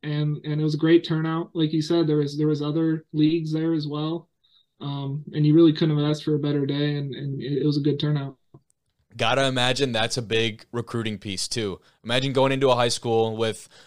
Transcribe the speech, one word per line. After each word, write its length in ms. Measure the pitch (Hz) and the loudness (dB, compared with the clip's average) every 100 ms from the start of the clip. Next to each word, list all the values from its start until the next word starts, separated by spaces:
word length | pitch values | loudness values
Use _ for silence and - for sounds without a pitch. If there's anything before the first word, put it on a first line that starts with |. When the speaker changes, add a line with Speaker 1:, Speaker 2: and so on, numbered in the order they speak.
Speaker 1:
And, 360 | 151 147 151 147 | -6 -2 -2 -2
and 160 | 151 151 | -4 -2
it 40 | |
was 100 | 156 | 0
a 40 | 147 | 0
great 260 | 160 165 | 4 4
turnout. 460 | 165 160 160 160 170 | 4 -2 -2 -4 -4
Like 180 | 180 156 | -2 -2
you 100 | 160 | 0
said, 240 | 151 170 156 | 0 0 2
there 120 | 151 | 0
was, 180 | 143 147 | 0 0
there 120 | 151 | 0
was 140 | 147 | 0
other 420 | 147 156 160 160 - | -2 -2 0 -2 -4
leagues 400 | 151 151 170 156 | 0 2 2 -2
there 200 | 156 160 | -2 -2
as 120 | 160 147 | -2 -2
well. 420 | 147 156 165 160 _ _ _ _ - | -4 -4 -6 -10 _ _ _ _ -12
Um, 440 | 143 139 139 143 151 | -8 -6 -6 -6 -6
and 140 | 156 151 | 0 6
you 80 | |
really 180 | 151 165 | 8 8
couldn't 240 | 151 165 147 | 6 2 2
have 120 | 147 | 2
asked 140 | 151 | 0
for 100 | - | -2
a 40 | 151 | -2
better 280 | 147 143 135 | 0 0 0
day. 300 | 143 147 143 | 0 -2 -2
And, 180 | 139 | -6
and 260 | 123 143 135 | -6 -8 -6
it, 220 | 120 139 | -4 -2
it 20 | 151 | 0
was 120 | 147 | 0
a 20 | |
good 180 | 143 139 | 0 0
turnout. 360 | 151 147 139 - _ - _ _ _ _ _ 117 | 0 -2 -4 -12 _ -20 _ _ _ _ _ -4
Speaker 2:
Gotta 280 | 113 131 135 | 0 2 0
imagine 460 | 127 123 127 139 | 0 0 0 0
that's 240 | 113 113 - | 0 -2 -4
a 60 | |
big 440 | 107 113 113 110 - | -2 0 -2 -4 -10
recruiting 460 | 120 113 117 110 104 | -8 -6 -6 -4 -6
piece, 280 | 107 92 - | -8 -8 -6
too. 340 | - 104 90 _ _ | -4 -6 -6 _ _
Imagine 300 | 110 120 135 | -4 -2 0
going 180 | 131 135 | 2 2
into 180 | 135 135 | 4 2
a 40 | |
high 140 | 123 120 | 4 2
school 480 | 117 123 113 113 110 | 0 0 0 0 0
with 320 | 113 104 - - | -4 -4 -12 -20